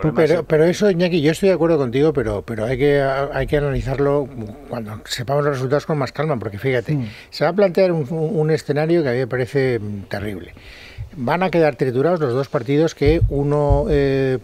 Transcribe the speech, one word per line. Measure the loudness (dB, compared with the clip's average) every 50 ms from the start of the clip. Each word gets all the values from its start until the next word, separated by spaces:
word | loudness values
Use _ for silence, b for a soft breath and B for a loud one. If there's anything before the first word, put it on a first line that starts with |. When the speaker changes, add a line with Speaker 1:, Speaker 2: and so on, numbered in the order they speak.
Speaker 1:
problema | -2 0 2
Speaker 2:
pero, | 2 4 4 4
Speaker 1:
es | 2
el | 2
Speaker 2:
pero | 0 2 4 4
Speaker 1:
P |
P. | 2
Speaker 2:
eso, | 2 2 2 2
Iñaki, | 4 2 2 2 2 2
yo | 2 2 2
estoy | 4 4 2
de | 4
acuerdo | 4 4 4 4
contigo, | 2 2 0 2 2 2 2 2
pero, | 2 0 0 -2 -4
pero | -4 -6 -6 -4 -2
hay | -2 0 2
que, | 2 4 4 4 2
hay | 0 0 -2 -4 -4 -2 -4 -2
que | 0 0 0
analizarlo | 0 0 -2 -2 -2 -2 -2 0 2 2 2 0 0 -4 -8 -10 -12 -12 -12 -14 -14 -12
cuando | -10 -10 -8 -10 -12 -12 -10
sepamos | -10 -8 -8 -4 -2 0 0 0
los | 0 -2
resultados | -2 -2 0 0 -2 0
con | -2 -2 -2
más | -2 -4 -4
calma, | -4 -2 -2 -2 -4
porque | -4 -6 -8 -4
fíjate, | -2 0 0 0 0 0 -2
Speaker 3:
Mm. | -2 -2 -6 -10 B B B
Speaker 2:
se | -4 -2 -2
va | 0
a | 2
plantear | 2 2 2 4 2 2 2 2
un, | 0 -2 -4
un, | -4 -4 -2 -2 0 0
un | 0 0
escenario | 0 0 -2 -2 -2 0 0 2 2 2 2
que | 0
a | 0
mí | -2
me | -2
parece, | -2 -2 -4 -4 -2 0 0 0 2 0 -2
mm, | -4 -6 -8 -10 -10
terrible. | -8 -8 -6 -6 -6 -8 -8 -12 -14 -18 B B B B B B B B B B B -10 -6
Van | -2 -2 0 0 0
a | 0
quedar | 2 2 2 2 2
triturados | 0 -2 0 0 0 0 0 0 0
los | 0 -2 -2
dos | -2 -4 -2
partidos | -4 -4 -2 0 2 2 2 0 0
que | 2 2 2 4 4 2 0
uno, | 0 -2 0 0 0 0 2 2 2 2 2 2
eh, | 0 2 2 2 0 0 0 0 -2 -4